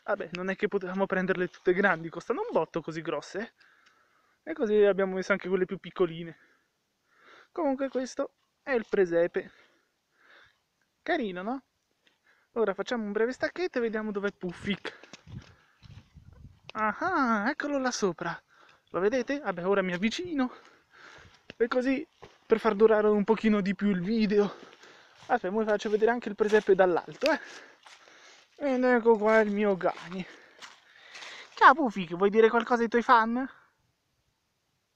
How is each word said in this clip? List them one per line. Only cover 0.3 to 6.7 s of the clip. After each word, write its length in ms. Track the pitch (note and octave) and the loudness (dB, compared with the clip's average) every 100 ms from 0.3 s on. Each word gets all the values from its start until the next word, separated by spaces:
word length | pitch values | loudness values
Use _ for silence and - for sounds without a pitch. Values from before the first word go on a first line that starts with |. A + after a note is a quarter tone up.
non 160 | - F#3+ | -8 -6
è 60 | F#3+ | -4
che 120 | G#3 | -2
potevamo 380 | G3+ F3+ F#3+ F#3+ | -4 -4 -4 -2
prenderle 420 | F#3 F3+ F3+ F3+ | -2 -2 -2 -4
tutte 240 | - - | -2 0
grandi, 360 | F3+ G3+ E3 E3 | 2 2 0 -4
costano 340 | E3+ - C#4 | -10 -6 -6
un 60 | A4 | -2
botto 280 | A#3 D#3 E3 | -2 -2 -6
così 200 | E3 D#3+ | -8 -10
grosse, 400 | D#3+ D3 - F#3 | -6 -6 -6 -10
eh. 120 | A3+ _ _ _ _ _ _ _ _ _ - | -10 _ _ _ _ _ _ _ _ _ -12
E 40 | |
così 220 | D#4+ A3 G#3+ | -4 0 4
abbiamo 300 | G3+ F#3 F#3+ | 4 2 0
messo 180 | F#3+ F#3 | -2 -2
anche 160 | G3 F3+ | -2 -2
quelle 180 | F#3 F#3 | -2 -4
più 120 | F#3+ | -8
piccoline. 600 | F3 - F3 E3 E3 - _ _ _ | -8 -2 -2 -4 -14 -16 _ _ _